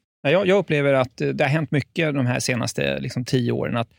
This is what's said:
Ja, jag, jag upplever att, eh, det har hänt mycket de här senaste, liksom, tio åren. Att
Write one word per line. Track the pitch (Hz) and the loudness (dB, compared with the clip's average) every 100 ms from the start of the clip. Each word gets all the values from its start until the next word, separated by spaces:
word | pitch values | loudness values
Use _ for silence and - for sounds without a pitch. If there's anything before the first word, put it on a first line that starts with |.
| _ _ | _ _
Ja, | 139 | 0
jag, | 175 185 | 2 4
jag | 196 | 2
upplever | 170 151 139 | 2 0 2
att, | 135 127 - | 2 0 -2
eh, | 143 | -4
det | 135 | 0
har | 143 | 2
hänt | 156 151 | 0 0
mycket | 147 - - 160 | -2 -2 -4 -2
de | 143 123 | 0 0
här | 127 | 0
senaste, | - 123 117 - 143 135 | -2 -2 -2 -2 -2 -2
liksom, | 135 127 | -6 -6
tio | 123 131 120 | -2 0 0
åren. | 123 120 120 | -2 -2 -2
Att | 113 | -4